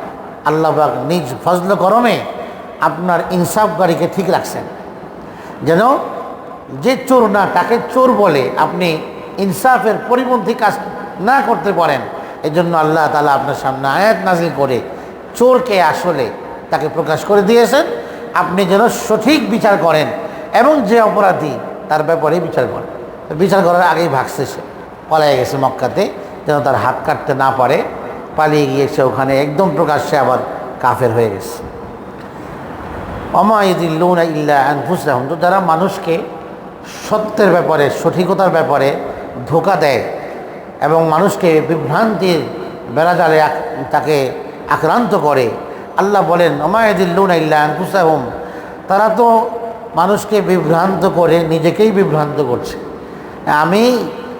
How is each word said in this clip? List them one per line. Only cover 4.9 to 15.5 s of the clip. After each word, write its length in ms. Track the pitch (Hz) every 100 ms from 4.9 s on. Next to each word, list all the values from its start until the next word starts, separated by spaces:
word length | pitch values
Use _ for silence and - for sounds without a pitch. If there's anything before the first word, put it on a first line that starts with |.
| - - - - - - -
যেন 360 | 135 170 240 302 - - - - - - - 131
যে 140 | 202 262 -
চোর 200 | 247 214
না 180 | 202 180
তাকে 240 | 175 180 233 -
চোর 180 | 262 254
বলে 380 | 208 196 143 123 -
আপনি 400 | 156 175 175 156 - - - -
ইনসাফের 560 | 196 156 - 254 214 196 -
পরিপন্থী 460 | 247 247 247 190
কাজ 180 | 233 214 - - - - -
না 220 | 202 269 233
করতে 260 | - 202
পারেন। 280 | 170 160 131 - - - -
এই 80 | 151
জন্য 260 | 160 170 165
আল্লাহ 320 | 156 160 151
তাআলা 200 | 151 147
আপনার 220 | 139 139
সামনে 340 | - 139 131 135
আয়াত 280 | 156 208 190
নাজিল 240 | 185 175 170 139
করে 240 | 139 117 - - - - -
চোরকে 480 | - 247